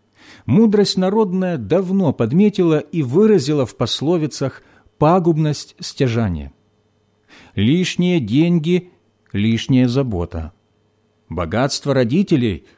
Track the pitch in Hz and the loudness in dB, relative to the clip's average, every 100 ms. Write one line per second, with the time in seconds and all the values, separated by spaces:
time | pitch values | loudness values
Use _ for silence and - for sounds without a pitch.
0 | _ _ - - - 147 226 202 196 - | _ _ -20 -14 0 2 4 4 2 0
1 | 185 214 214 185 185 165 104 175 185 196 | 0 0 0 -2 -4 -4 -2 -2 0 0
2 | 170 - 117 151 208 196 175 151 - 170 | 0 0 0 2 2 2 0 0 -2 -4
3 | 131 143 214 202 127 151 123 - 117 - | -2 2 4 4 2 -2 -2 -4 -6 -4
4 | 135 175 151 - 135 - _ _ _ - | -2 -2 -4 -6 -8 -8 _ _ _ -2
5 | 147 185 175 156 156 143 - - - - | 2 2 2 0 0 -2 -8 -14 -12 -4
6 | 135 117 110 82 69 - _ _ _ _ | -2 0 -2 -4 -8 -18 _ _ _ _
7 | _ _ _ - - - 104 170 180 - | _ _ _ -20 -10 -2 0 2 0 -2
8 | 175 175 110 127 170 175 156 180 175 _ | 0 0 0 2 2 2 2 -2 -2 _
9 | _ _ _ 98 107 113 - 131 127 120 | _ _ _ -2 0 0 2 2 2 0
10 | 135 92 85 82 80 - _ _ _ _ | -2 -4 -6 -8 -10 -14 _ _ _ _
11 | _ _ - 85 85 101 139 - 143 131 | _ _ -12 -8 -4 -2 -2 -4 -2 0
12 | 120 156 196 156 120 85 - | 0 0 0 0 0 -4 -10